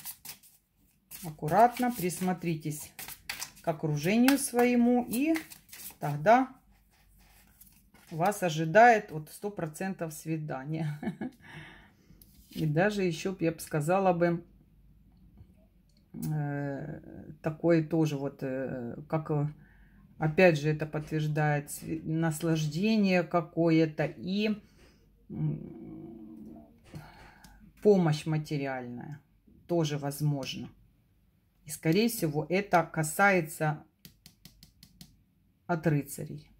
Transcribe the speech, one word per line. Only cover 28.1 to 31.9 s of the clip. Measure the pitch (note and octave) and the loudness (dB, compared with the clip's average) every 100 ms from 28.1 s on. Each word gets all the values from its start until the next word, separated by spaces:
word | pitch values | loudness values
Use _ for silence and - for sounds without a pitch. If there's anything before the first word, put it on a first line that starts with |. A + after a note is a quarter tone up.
| D3+ - | 2 0
материальная | D#3 D3+ D3+ C#3 C3 B2 A#2+ - D3 _ _ _ - - | -4 -2 -4 -4 -6 -8 -10 -12 -14 _ _ _ -20 -4
тоже | E3+ D#3 D3 | 0 0 -2
возможна. | C#3+ C#3 D3+ C#3+ B2+ - A#2+ - _ _ _ _ _ _ _ _ - | -4 -2 -2 0 -4 -10 -12 -16 _ _ _ _ _ _ _ _ -14
И, | |
скорее | - D#3+ | -4 0